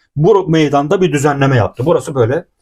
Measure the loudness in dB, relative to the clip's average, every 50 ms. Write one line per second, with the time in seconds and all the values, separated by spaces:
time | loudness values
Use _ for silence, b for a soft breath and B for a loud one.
0 | _ _ _ 0 2 2 2 2 2 0 0 0 0 2 0 -2 0 -2 0 0
1 | 0 0 0 0 0 -2 0 0 0 2 2 2 0 -2 -4 -4 -2 0 0 -2
2 | -2 -4 -2 -2 -2 0 -2 -4 -8 _ _ _